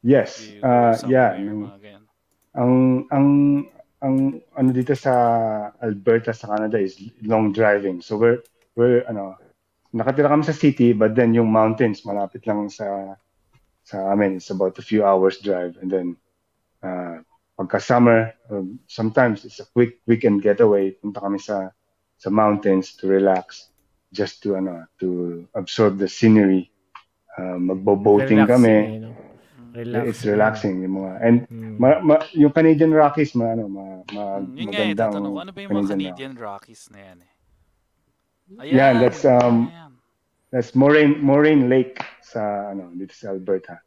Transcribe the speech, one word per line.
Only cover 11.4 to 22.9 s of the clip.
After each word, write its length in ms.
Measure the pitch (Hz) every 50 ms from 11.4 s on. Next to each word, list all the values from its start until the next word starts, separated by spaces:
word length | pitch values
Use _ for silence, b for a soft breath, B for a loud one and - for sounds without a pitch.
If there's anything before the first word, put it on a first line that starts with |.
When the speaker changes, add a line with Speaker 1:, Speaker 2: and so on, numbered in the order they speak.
| 117
Speaker 1:
mountains 560 | 110 110 110 110 110 110 113 131 110 101 - _
malapit 400 | 107 101 101 101 98 _ 120 _
lang 240 | 113 104 107 104
sa, 480 | 101 - - 107 101 98 98 98 98 98 98 _ _ _ _ _ _ _ _ _ _ _ _
sa 300 | _ _ - 101 95 95
amin. 260 | 98 104 104 98 95
It's 140 | 90 - -
about 240 | 98 92 95 95 -
a 80 | - -
few 220 | - 110 107 104
hours 340 | 98 98 95 95 95 92 -
drive. 380 | 98 101 95 90 87 87 85
And 100 | 92 92
then, 200 | 92 98 92 90 87 85 _ _ _ _ _ _ _ _ _ _ _ _ _
ah, 400 | - 92 92 90 90 87 85 80 80 _ _ _ _ _ _
pagka 240 | - 95 92 - 98
summer, 540 | - - 127 120 120 120 117 113 113 113 - _ _ _
um, 300 | 107 101 95 92 107 131 _
sometimes 560 | _ - - 113 113 110 139 127 120 107 98 -
it's 160 | 117 - -
a 80 | 101
quick 320 | _ _ 120 120 117 120 _ _
weekend 340 | - 117 113 - - 101 101
getaway. 480 | 101 107 101 - 117 107 104 101 98 95
Punta 280 | 95 _ - 104 101 101
kami 180 | 101 98 101
sa, 320 | 98 - - 107 98 95 92 _ _ _ _ _ _ _ _ _
sa 120 | _ _ -
mountains 640 | 101 110 107 104 104 101 - 101 95 95 92 -